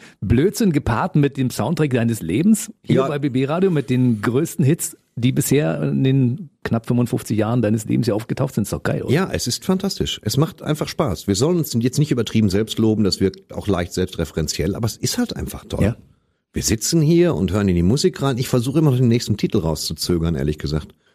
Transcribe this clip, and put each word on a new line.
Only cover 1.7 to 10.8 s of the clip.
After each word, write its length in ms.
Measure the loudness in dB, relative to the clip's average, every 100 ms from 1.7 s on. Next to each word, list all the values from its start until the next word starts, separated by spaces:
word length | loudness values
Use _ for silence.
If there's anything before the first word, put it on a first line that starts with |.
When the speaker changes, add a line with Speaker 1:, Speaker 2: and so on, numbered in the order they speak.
| 0 0
Speaker 1:
deines 300 | 2 0 -2
Lebens 500 | -2 0 4 2 0 -10
hier 120 | 0 0
Speaker 2:
Ja. 120 | 2
Speaker 1:
bei 120 | -2
B 100 | -2
B 160 | 0 0
Radio, 240 | 0 2
mit 200 | 0 0
den 300 | 2 2 2
größten 420 | 0 0 0 2 2
Hits, 320 | 2 -2 -12 _ -2
die 180 | 2
bisher 480 | 2 2 2 2 0
in 200 | -2 2 2
den 440 | 4 2 0 -8 _
knapp 220 | -4 -2 0
fünfundfünfzig 520 | 0 0 -2 -2 0
Jahren 240 | 0 2
deines 220 | 2 0 0
Lebens 220 | 0 0
ja 60 |
aufgetaucht 400 | -2 -2 -4 -2 -2
sind. 80 |
Ist 80 | -4
doch 100 | -4
geil, 180 | -4 -4
oder? 100 | 0
Speaker 2:
Ja, 160 | 0 0
es 180 | -2 -4
ist 180 | -4 -2
fantastisch. 560 | -2 -2 -4 -4 -6
Es 140 | -4 0
macht 240 | -2 -2
einfach 260 | -6 -4